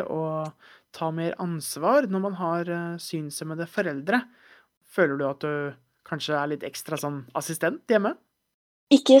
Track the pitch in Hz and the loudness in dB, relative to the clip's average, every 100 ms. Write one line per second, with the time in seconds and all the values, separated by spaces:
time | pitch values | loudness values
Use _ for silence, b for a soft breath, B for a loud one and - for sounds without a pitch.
0 | - 160 160 156 156 - b b _ - | 0 -4 -4 -4 -6 -10 b b _ -8
1 | 160 160 165 - 180 165 - - 165 269 | -6 -2 -4 -4 -4 -6 -8 -2 2 4
2 | 247 190 196 185 175 170 170 170 170 170 | 2 -2 -4 -4 -4 -2 -4 -6 -6 -10
3 | - 165 151 - 156 160 165 - 185 139 | -8 -8 -8 -10 -10 -8 -6 -4 -4 -4
4 | 151 240 247 b b b b _ _ - | 0 0 -2 b b b b _ _ 0
5 | 165 139 139 139 151 147 143 131 _ _ | 2 2 -2 -4 -6 -4 -6 -10 _ _
6 | - 156 143 151 147 147 - - - 156 | -12 -8 -4 -2 -2 -6 -8 -12 -8 -6
7 | 147 143 123 139 147 160 165 285 - 220 | -6 -8 -8 -8 -6 -2 -2 -2 2 2
8 | 196 330 _ _ _ _ _ _ - 277 | 2 -4 _ _ _ _ _ _ 4 6
9 | - 269 | 10 8